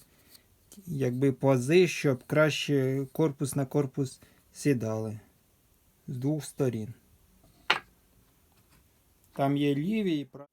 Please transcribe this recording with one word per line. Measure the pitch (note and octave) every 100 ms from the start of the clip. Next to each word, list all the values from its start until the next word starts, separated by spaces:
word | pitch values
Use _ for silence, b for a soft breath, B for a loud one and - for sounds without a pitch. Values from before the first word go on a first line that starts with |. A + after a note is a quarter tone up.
| - b b b b _ _ - F3+
якби, | D3 B2+ B2 C#3
пази, | C3 C#3 C3 B2 F3 F3
щоб | - D3 B2
краще | - D3 D#3 C#3 - C#3+ C3 C3+ C3+
корпус | - D#3+ C#3 C3+ C#3+
на | C3
корпус | D3 C3+ - C3 - b b b
сідали | - C#3+ B2+ A2 A2 A2 G#2+ - _ _ _ _ _ _ _ -
з | B2+
двох | C3+ D#3
сторін. | - - C3+ A2+ G#2+ - _ _ _ _ _ _ - - - _ _ _ _ _ _ _ _ _ _ _ _ _ _
Там | - C#3 C#3+
є | D3
ліві | C#3 E3 A3 F#3+ D3+
і |
праві. | C#3 C#3 C#3+